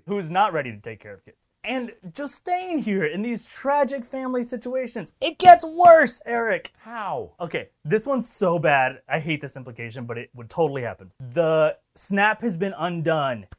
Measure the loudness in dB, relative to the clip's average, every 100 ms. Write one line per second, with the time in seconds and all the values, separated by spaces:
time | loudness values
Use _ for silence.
0 | -8 -6 -4 0 0 0 -6 -10 -14 -16
1 | -18 -20 -20 _ _ _ -8 -6 -8 -12
2 | -18 -12 -12 -10 -6 -6 -4 -4 -2 -2
3 | -2 -4 -6 -6 -10 -8 -2 0 0 -2
4 | -8 -8 -4 -4 -4 -8 -6 -6 -6 -8
5 | -12 _ -6 4 8 8 8 4 8 8
6 | 6 -2 -6 -4 -2 -2 -6 _ -16 -10
7 | -6 -6 -8 _ -8 -8 -10 _ -2 -2
8 | 0 -4 -4 -2 0 2 4 4 2 -2
9 | -6 -4 -2 -6 -6 -12 -14 -14 -14 -12
10 | -10 -10 -10 -16 -14 -2 0 0 -6 -10
11 | -16 _ -10 0 2 4 2 0 _ -20
12 | -4 2 2 2 -4 -4 -6 -4 -4 -2
13 | -2 0 0 -4 -10